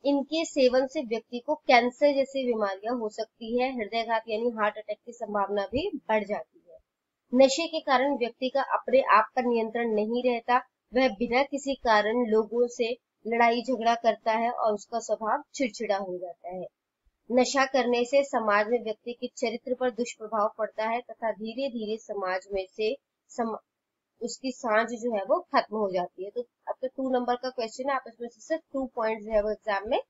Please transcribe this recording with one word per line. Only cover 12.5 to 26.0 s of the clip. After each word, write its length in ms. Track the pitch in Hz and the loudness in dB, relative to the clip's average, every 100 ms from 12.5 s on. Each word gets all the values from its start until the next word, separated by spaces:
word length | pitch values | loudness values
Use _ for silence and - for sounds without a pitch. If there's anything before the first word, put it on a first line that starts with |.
| 226 240 | 0 0
से 300 | - 226 247 _ _ 208 | 0 -4 -4 _ _ -4
लड़ाई 340 | 233 233 240 | 4 4 4
झगड़ा 340 | 233 240 226 233 | 0 0 2 2
करता 360 | 233 214 - | 2 0 0
है 200 | 220 233 | 0 0
और 220 | 247 226 | 0 0
उसका 260 | 208 - 233 | 0 -4 -8
स्वभाव 440 | - 208 220 262 - - | -4 -4 0 -2 -4 -4
चिड़चिड़ा 420 | 262 - 214 196 | -4 -2 -2 -2
हो 200 | 196 180 | -2 -8
जाता 320 | 175 170 175 | -10 -12 -12
है। 180 | 185 170 _ _ _ _ _ _ | -10 -12 _ _ _ _ _ _
नशा 340 | 240 247 269 269 | 2 2 2 2
करने 400 | 269 240 240 240 | 2 2 0 2
से 180 | 277 | 2
समाज 440 | 277 247 220 208 214 | 2 0 2 2 2
में 160 | 240 | -2
व्यक्ति 300 | 214 208 - | -2 -8 -10
के 140 | 240 247 | -10 -10
चरित्र 460 | - 233 233 - | -4 -4 -4 -6
पर 180 | 247 254 | -2 -2
दुष्प्रभाव 600 | 233 240 - 214 220 208 - | -2 -6 -6 -6 0 0 -2
पड़ता 320 | 214 - 220 | -6 -4 -4
है 120 | 233 | -4
तथा 300 | - 226 226 | -6 -6 -4
धीरे 380 | 202 220 226 277 | -4 -6 -4 -4
धीरे 280 | 233 208 220 | -4 -6 -6
समाज 500 | - 202 190 185 196 | -6 -6 -2 -4 -4
में 140 | 196 190 - | -6 -6 -4
से 200 | 214 262 _ _ _ | -4 -4 _ _ _
सम-, 280 | - 226 214 _ _ _ _ _ _ | -6 -4 -4 _ _ _ _ _ _
उसकी 300 | 240 - 262 | -10 -8 -8
सांझ 380 | 247 240 214 226 | -6 0 2 2
जो 260 | 233 240 220 | -4 -2 -2
है 80 | |
वो 160 | 196 330 | 0 -2
खत्म 380 | 359 262 - 208 | 2 0 0 -2
हो 140 | 208 | -2
जाती 320 | 180 | 0